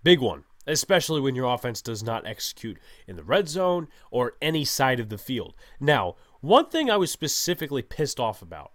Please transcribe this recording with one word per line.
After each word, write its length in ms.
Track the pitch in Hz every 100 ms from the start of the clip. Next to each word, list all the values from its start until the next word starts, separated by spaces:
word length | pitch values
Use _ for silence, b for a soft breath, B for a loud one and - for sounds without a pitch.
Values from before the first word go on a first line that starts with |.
Big 160 | 165 175
one, 260 | 120 71 - - -
especially 520 | 151 - 185 - 156
when 160 | 135 127
your 160 | 127
offense 300 | 120 127 113
does 220 | - 110
not 240 | 110 113 -
execute 500 | 110 - - 117 95 b b b
in 80 | 90
the 80 |
red 260 | 78 165 170
zone 380 | 170 185 175 156 b b
or 260 | 123 120 -
any 200 | 151 160
side 360 | 139 - 131 127
of 100 | 110
the 80 | 104
field. 380 | - 127 85 - b b
Now, 360 | 139 139 92 - b b
one 300 | 139 247 330
thing 200 | 320 277
I 80 | 208
was 140 | 175
specifically 720 | - 151 - - 180 151 139
pissed 380 | - - 147 -
off 220 | 117 101
about 280 | 85 80 73